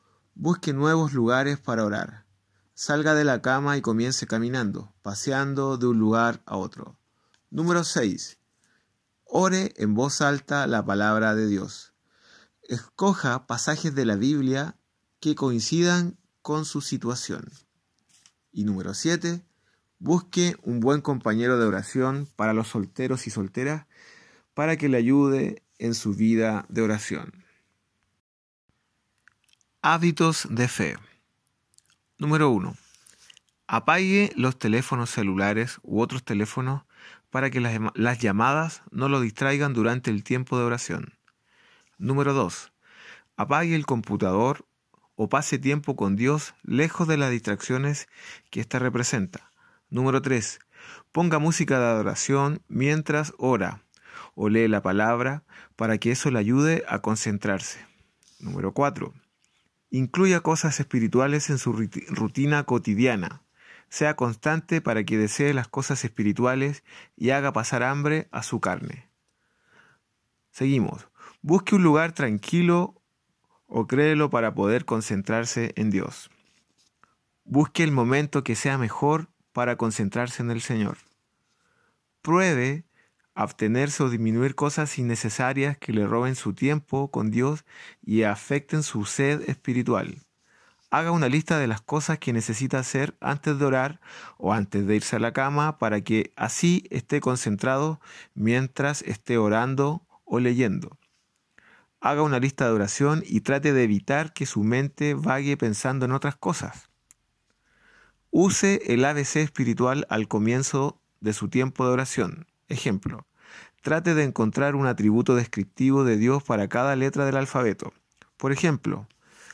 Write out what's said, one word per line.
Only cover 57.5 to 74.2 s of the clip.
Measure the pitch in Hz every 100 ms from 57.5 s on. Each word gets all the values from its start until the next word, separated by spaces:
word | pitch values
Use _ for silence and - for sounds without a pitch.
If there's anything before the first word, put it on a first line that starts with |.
| 98 - - - _ _ _ _ _
Número | 90 92 95
cuatro, | 113 143 95 - - _ _ _ _ _ _ _
incluya | 131 127 175 185 175
cosas | 151 160 160 -
espirituales | 139 139 113 123 139 147 143
en | 139
su | 123
ruti-, | 110 107 - -
rutina | - 110 - 143 147
cotidiana. | 139 120 - 101 127 110 82 - _ _ - - _
Sea | - 151 151
constante | 120 110 151 160 - 165
para | - 110
que | 95 107
desee | 104 - 143
las | 139 120
cosas | - 131 139 123
espirituales | - 104 101 123 131 139 143 _ - -
y | - 120
haga | 139 139
pasar | 110 117 127
hambre | 127 143 147 156 -
a | -
su | - 117
carne. | 95 90 - - - _ _ _ _ _ _ _ _ _ _ _ _ _ _
Seguimos. | - 135 135 101 - - _ - _
Busque | 147 190 -
un | 202
lugar | 170 147 165
tranquilo | 165 135 104 - 175 175 175 185 - _ _ _ _ _ _ _
o | 117 107
créelo | 131 151 151